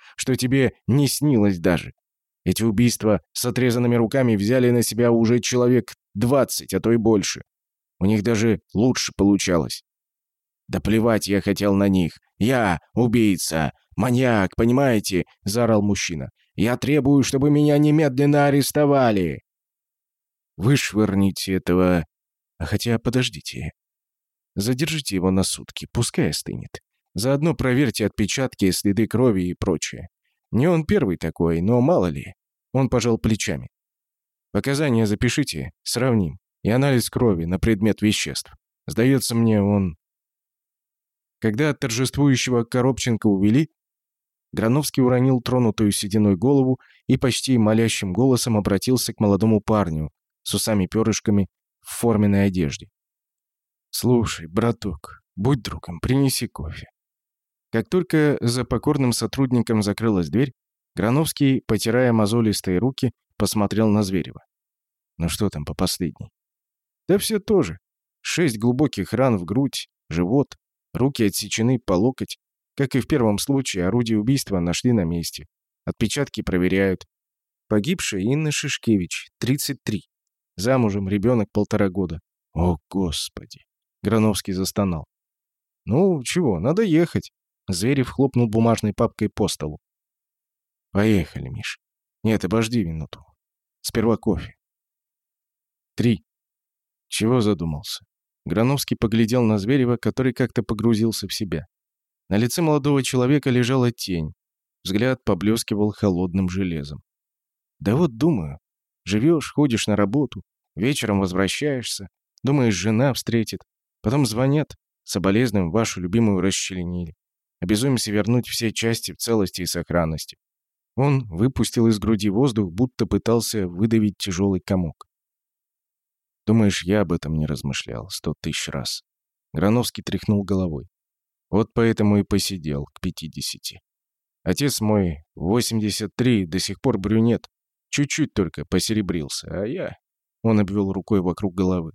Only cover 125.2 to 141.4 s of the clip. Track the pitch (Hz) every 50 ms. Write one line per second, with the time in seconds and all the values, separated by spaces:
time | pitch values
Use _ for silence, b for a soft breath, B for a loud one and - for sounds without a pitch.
125.2 | _ _ _ _ _ _ _ _ _ _ _ _ _ _ _ _ _ _ _ _
126.2 | _ _ _ _ _ - 107 113 110 101 92 - - 87 101 107 101 80 87 80
127.2 | - 76 78 78 78 76 78 67 - 71 65 - - - 58 57 55 95 - -
128.2 | - 85 73 - - 80 73 - - - - 71 60 - - - - _ _ _
129.2 | _ _ _ _ _ _ - 76 90 101 110 123 117 - - - - - - 92
130.2 | - - 107 101 101 90 101 95 92 87 76 69 60 - _ _ _ _ _ _
131.2 | _ _ _ _ _ _ - 101 113 - _ - 117 113 110 - 110 104 104 104
132.2 | 98 - 104 98 - - 98 90 76 78 71 71 71 - _ - - 92 80 -
133.2 | - 78 - - - - - - - - - - _ _ _ _ _ _ _ _
134.2 | _ _ _ _ _ - 92 - 139 143 - - 110 107 107 104 98 87 78 73
135.2 | - _ _ - 67 87 104 123 113 - 113 110 107 104 95 - 107 98 - -
136.2 | 120 127 120 104 95 82 78 92 - - 98 - - 135 117 101 95 104 110 110
137.2 | 113 117 117 - - - _ _ _ _ _ _ _ _ - - 143 139 - -
138.2 | 151 131 - - 95 80 - - 73 - - 92 - - 110 107 104 87 87 85
139.2 | 76 67 - - - 80 82 87 101 110 147 185 156 - - - _ _ _ _
140.2 | _ _ _ _ - 113 110 104 104 90 98 104 101 98 92 95 85 - 110 98
141.2 | 87 90 85 -